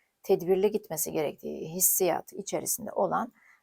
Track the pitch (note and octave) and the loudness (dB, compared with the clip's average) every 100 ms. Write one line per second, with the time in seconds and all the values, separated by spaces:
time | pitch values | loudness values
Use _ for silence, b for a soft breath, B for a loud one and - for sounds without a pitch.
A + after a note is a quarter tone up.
0 | _ _ - F#3+ E3+ F#3 G3+ G#3 - D#3+ | _ _ 2 2 4 4 4 0 -4 -6
1 | - E3 D3 D3 D3 D3 D#3 F3 F3+ - | -4 -2 -2 -4 -10 -8 -8 0 2 4
2 | F3+ D#3 - - G3 F3 - - - - | 2 0 -4 -12 -6 -4 -4 -6 -4 0
3 | F#3+ E3 A#3+ - b b | 0 0 -2 -8 b b